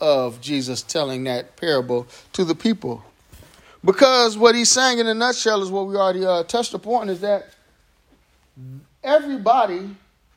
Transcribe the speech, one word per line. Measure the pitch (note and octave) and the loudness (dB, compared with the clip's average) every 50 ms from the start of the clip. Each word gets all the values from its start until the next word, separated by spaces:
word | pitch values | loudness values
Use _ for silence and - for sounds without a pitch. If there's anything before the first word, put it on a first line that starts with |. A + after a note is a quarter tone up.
of | E3 D#3 C#3+ C3 B2+ B2 A#2 A#2+ | 2 2 4 4 2 -2 -6 -8
Jesus | A#2+ C3+ D3 C#3 B2+ B2 B2+ A2+ - | -8 -4 -4 -4 -2 -4 -6 -8 -8
telling | - - E3 D3 C3+ C3 B2+ C3 | -6 -4 -4 -4 -4 -4 -6 -4
that | C3 B2 B2 B2+ - _ | -4 -4 -6 -6 -10 _
parable | - - E3+ D3 C3 B2 B2 B2 A#2+ A#2+ - - - - _ - | -6 -2 0 0 0 0 0 -2 -4 -4 -8 -14 -20 -20 _ -4
to | - F#3+ | -2 -2
the | D#3+ E3 | -2 -2
people. | D#3+ - A3+ A3+ F#3 - B2+ A#2 - - - _ _ _ _ - - - - _ - _ - - _ - | 0 0 -2 -2 -2 -4 -8 -10 -10 -12 -20 _ _ _ _ -20 -20 -20 -20 _ -20 _ -20 -20 _ 0
Because | F#3 F#3+ - C#4 C4 C4 B3 A#3+ A3+ G#3 G#3+ | 0 4 6 6 6 6 6 4 2 2 4
what | A3+ A#3 A3+ | 4 4 4
he's | A#3+ A#3 A3+ | 4 2 2
saying | - B3+ C4 B3+ B3 A#3 | 2 2 2 2 2 0
in | A3+ A3+ | 0 -2
a | A3 | -2
nutshell | A3+ A#3+ B3 A#3+ A#3+ - A3+ G#3+ G3+ G3 | 0 0 -2 -2 0 0 0 0 0 -2
is | F#3 | -2
what | F#3+ G3 G3 G3 | -4 -4 -4 -4
we | G3 | -2
already, | G3+ F#3+ F#3+ F#3 F#3 F#3+ | 0 0 0 0 0 0
uh, | F#3 F3+ F3 E3+ | 0 0 0 -2
touched | - - A#3 A#3+ - - | -2 -2 -4 -2 -4 -8
upon, | F#3+ - G#3 A#3+ A#3+ A3 G3 | -10 -4 -2 -2 -2 -2 -4
is | F#3+ E3+ | -6 -4
that | G3 G#3 G3+ G3 G3 - - _ _ _ _ _ _ _ _ _ _ _ _ _ _ _ _ _ _ _ _ C3 B2+ C3 C3 C#3 - _ _ _ - | -2 -2 -2 -2 -2 -8 -18 _ _ _ _ _ _ _ _ _ _ _ _ _ _ _ _ _ _ _ _ -20 -20 -18 -18 -20 -20 _ _ _ -2
everybody | C4 D4 D#4 D4 C#4+ C4+ B3+ G3 G#3+ A#3+ C4 A3+ G3 F3 F3+ G3 G3+ G3 - _ _ _ _ _ _ _ | 2 2 2 2 -2 -6 -2 0 2 2 2 2 0 -2 -6 -10 -12 -14 -18 _ _ _ _ _ _ _